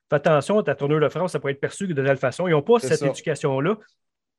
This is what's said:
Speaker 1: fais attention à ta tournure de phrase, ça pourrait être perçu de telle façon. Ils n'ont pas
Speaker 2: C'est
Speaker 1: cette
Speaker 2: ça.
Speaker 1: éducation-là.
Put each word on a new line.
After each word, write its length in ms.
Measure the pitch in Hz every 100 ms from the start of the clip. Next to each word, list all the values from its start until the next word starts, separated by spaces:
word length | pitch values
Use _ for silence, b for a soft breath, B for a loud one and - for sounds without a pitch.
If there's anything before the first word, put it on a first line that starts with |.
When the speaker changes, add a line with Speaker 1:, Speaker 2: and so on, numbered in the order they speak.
| _
Speaker 1:
fais 60 |
attention 460 | 147 175 151 - 208
à 20 |
ta 140 | 170 131
tournure 240 | 143 156
de 80 | 143
phrase, 240 | 151 180
ça 80 | 160
pourrait 100 | 139
être 60 | 135
perçu 280 | 135 - 196
de 60 | 143
telle 160 | 135 135
façon. 300 | 131 - 180
Ils 60 |
n'ont 100 | 151
pas 160 | 143 233
Speaker 2:
C'est 120 | 196
Speaker 1:
cette 80 | 156
Speaker 2:
ça. 80 | 139
Speaker 1:
éducation-là. 680 | 127 165 143 147 135 160 214 - _ _ _ _